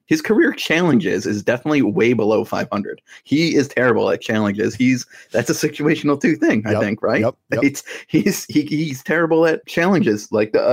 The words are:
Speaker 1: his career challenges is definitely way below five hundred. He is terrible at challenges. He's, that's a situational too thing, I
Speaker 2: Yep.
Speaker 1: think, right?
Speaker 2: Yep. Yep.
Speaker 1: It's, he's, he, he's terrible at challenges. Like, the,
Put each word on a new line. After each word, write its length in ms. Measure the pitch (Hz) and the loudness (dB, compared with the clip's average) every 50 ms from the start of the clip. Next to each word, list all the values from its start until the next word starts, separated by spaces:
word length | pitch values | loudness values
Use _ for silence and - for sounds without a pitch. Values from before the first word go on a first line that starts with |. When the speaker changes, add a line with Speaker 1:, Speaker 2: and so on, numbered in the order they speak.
| _ | _
Speaker 1:
his 140 | - 151 156 | -2 -2 -2
career 300 | - - 214 240 - - | 0 2 2 4 2 2
challenges 720 | - - - - 160 165 180 165 139 110 85 95 98 92 - | 0 -4 -4 -2 0 0 2 2 2 2 2 0 -2 -2 -2
is 160 | 87 107 104 92 | -4 -4 -2 -2
definitely 380 | - 120 127 - 151 151 143 | -2 -2 -2 -2 0 0 2
way 300 | 117 104 104 - 110 120 | 0 0 0 2 2 2
below 320 | 127 113 107 107 110 107 107 | 2 2 2 2 2 0 0
five 240 | - 101 98 98 - | -2 -4 -6 -6 -4
hundred. 300 | - 101 101 - - - _ _ - - _ | -6 -6 -6 -8 -12 -14 _ _ -20 -20 _
He 300 | - 139 151 170 160 - | -2 0 0 2 2 2
is 120 | 143 127 131 | 0 0 0
terrible 420 | - - 127 127 113 104 104 98 | 0 2 2 2 4 2 2 0
at 100 | 85 - | -2 -2
challenges. 540 | - - 113 107 107 101 98 104 104 107 - | -2 -2 -2 0 0 0 0 -2 -2 -2 0
He's, 320 | - 123 127 127 123 - - - - - _ | 0 2 2 2 0 -4 -10 -20 -20 -14 _
that's 180 | - 117 120 - | -4 -2 -2 -2
a 20 | 160 | -2
situational 680 | - - 143 117 - 147 156 160 160 - 147 143 139 | -2 -2 -4 -4 -2 -2 -2 0 0 0 -2 0 0
too 140 | - 170 156 | 0 0 0
thing, 280 | - 320 330 131 107 110 | 0 0 0 0 0 0
I 60 | 107 | -2
Speaker 2:
Yep. 80 | 104 104 | -2 0
Speaker 1:
think, 220 | 113 104 - - | 0 -2 -2 -2
right? 180 | - 104 117 156 | -2 -2 0 0
Speaker 2:
Yep. 140 | 113 123 - _ _ _ | 0 -2 -4 _ _ _
Yep. 120 | 147 113 135 | -2 0 0
Speaker 1:
It's, 180 | 139 139 - - - - - - - | 0 -2 -4 -10 -14 -16 -16 -6 -2
he's, 360 | - 156 - 202 - - - | -2 0 0 0 -2 -4 -6
he, 160 | - - 156 | -4 -2 -2
he's 400 | 147 - 160 147 165 151 131 131 - | -2 0 -2 -4 -4 -4 -6 -8 -6
terrible 420 | - 156 165 170 160 165 160 170 | -2 0 0 0 2 2 2 2
at 180 | 160 160 - - | 2 0 -2 -6
challenges. 640 | - - 170 170 190 202 165 - 117 104 104 - - | -4 -2 0 2 2 2 2 2 2 0 -2 -4 -2
Like, 200 | 107 107 107 107 | -2 -2 0 0
the, 100 | - - - 120 | 0 0 2 2